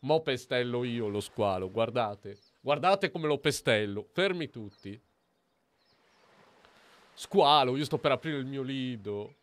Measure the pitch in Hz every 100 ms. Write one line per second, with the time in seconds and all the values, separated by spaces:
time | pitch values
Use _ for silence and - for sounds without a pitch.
0 | 135 160 160 127 - 127 123 120 123 117
1 | 107 101 101 - 104 92 92 107 113 120
2 | 110 104 101 101 _ _ 131 143 170 196
3 | 185 175 151 143 151 - - 110 107 101
4 | - - 190 180 147 123 104 _ 98 107
5 | _ _ _ _ _ _ _ _ _ _
6 | _ _ _ _ _ _ - _ _ -
7 | _ - - 196 143 147 127 135 147 151
8 | 151 131 160 147 131 135 131 135 127 120
9 | 104 104 107 _